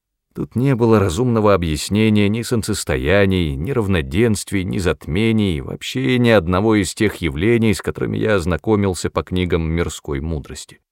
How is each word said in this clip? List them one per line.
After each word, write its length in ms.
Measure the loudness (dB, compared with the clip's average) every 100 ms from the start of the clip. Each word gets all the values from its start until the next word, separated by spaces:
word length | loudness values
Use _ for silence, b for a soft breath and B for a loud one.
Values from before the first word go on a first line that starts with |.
| _ _ _
Тут 220 | -10 -6 -2
не 180 | 0
было 240 | 2 4 4
разумного 540 | 4 0 0 2 4
объяснения 800 | 2 2 -2 -2 2 2 4 2
ни 100 | 0
солнцестояний, 1160 | -2 -2 -2 -4 -2 -2 2 2 4 2 0 -2
ни 160 | -4
равноденствий, 920 | -2 0 0 0 0 2 0 -4 -4
ни 140 | -4 -2
затмений, 840 | -2 -2 -4 -2 0 2 0 -2
вообще 580 | -6 -10 -8 -4 -2 2
ни 120 | 4
одного 460 | 4 4 0 2 2
из 180 | 0
тех 220 | 0 -2 -2
явлений, 580 | -4 -2 2 2 2
с 80 | 0
которыми 340 | -4 -6 -4 -2
я 200 | 0 0
ознакомился 760 | 0 -2 0 0 0 -2 -4
по 120 | -4
книгам 480 | -4 -2 0 0 0
мирской 500 | -2 -4 -6 -8 -6
мудрости. 600 | -6 -8 -10 -16 -18 -20 _